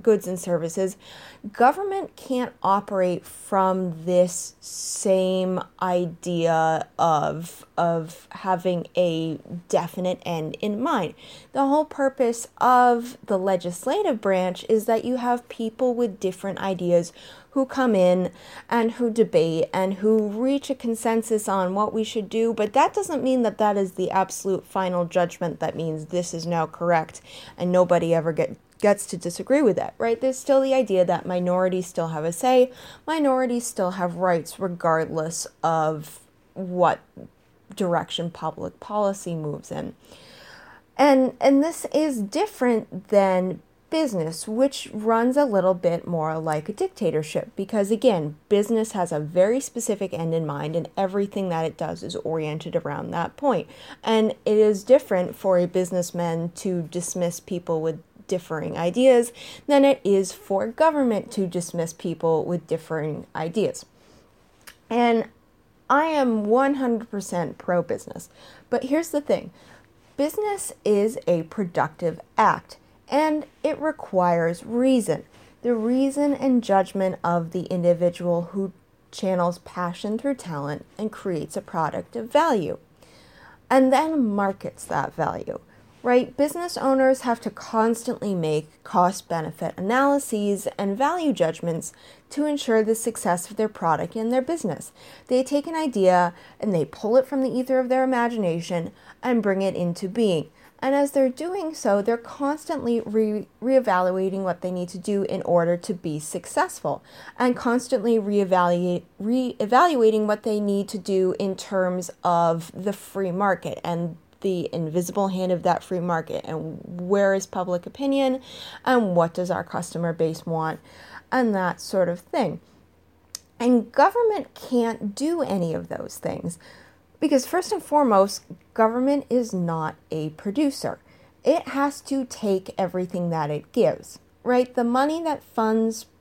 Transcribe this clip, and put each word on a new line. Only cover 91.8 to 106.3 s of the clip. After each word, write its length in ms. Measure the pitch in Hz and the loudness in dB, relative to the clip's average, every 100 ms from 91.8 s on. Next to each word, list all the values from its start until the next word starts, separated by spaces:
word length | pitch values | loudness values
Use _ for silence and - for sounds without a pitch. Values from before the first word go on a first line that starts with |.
| - - - - _ | -6 -16 -20 -20 _
to 160 | 285 302 | -2 -2
ensure 360 | 285 - 220 | 0 2 2
the 120 | 214 | 2
success 560 | 220 233 - 202 175 - | 0 -2 -4 -2 -2 -4
of 80 | 214 | -4
their 100 | 214 | -4
product 480 | - 170 151 170 220 | -2 0 0 -2 -4
and 160 | 220 | -2
their 80 | 254 | 0
business. 520 | 254 330 196 147 - - - - - | -2 -4 -4 -6 -10 -20 -20 -18 -2
They 160 | 254 | 0
take 240 | 262 285 320 | 2 -2 -2
an 80 | |
idea 580 | 320 311 220 185 180 175 - - - | -4 -2 2 4 6 2 -2 -20 -6
and 140 | 214 | -2
they 140 | 170 - | 0 -2
pull 320 | - 214 254 | -4 2 2
it 80 | 262 | 2
from 160 | 277 | -2
the 80 | 262 | -2
ether 280 | 247 254 262 | -2 0 0
of 120 | 247 | 2
their 120 | 262 | 2
imagination 920 | 262 247 233 233 185 165 175 175 175 - - - | 2 2 0 0 -2 -2 -2 -4 -4 -12 -20 -8
and 200 | 247 233 | 0 2
bring 180 | 202 190 | 2 0
it 140 | 190 - | 0 -2
into 320 | 175 170 190 | -4 -4 -6
being. 400 | 214 214 165 - _ - - | 0 2 0 -4 _ -20 -6
And 160 | 269 | 0
as 160 | 277 285 | 2 2
they're 180 | 277 262 | 2 0
doing 460 | 262 330 392 320 | 0 -6 -6 -6
so, 260 | 302 233 202 | -4 0 2
they're 160 | 202 233 | 2 -2
constantly 880 | 233 - 277 302 - 311 240 233 | -4 -6 -4 -4 -6 -6 -2 -2
re-, 440 | - 220 214 208 - - | 0 0 0 -2 -8 -8
reevaluating 800 | 247 262 247 180 180 185 190 190 | 2 2 4 2 2 0 0 -2
what 200 | 185 175 | -2 -2
they 80 | 180 | -4
need 180 | 180 175 | -4 -6
to 100 | 185 | -6
do 260 | 208 202 | -2 -2
in 180 | 190 180 | -2 -4
order 340 | - 175 170 175 | 2 2 4 0
to 160 | - | -4
be 260 | 175 165 151 | -6 -6 -6
successful, 840 | - | -6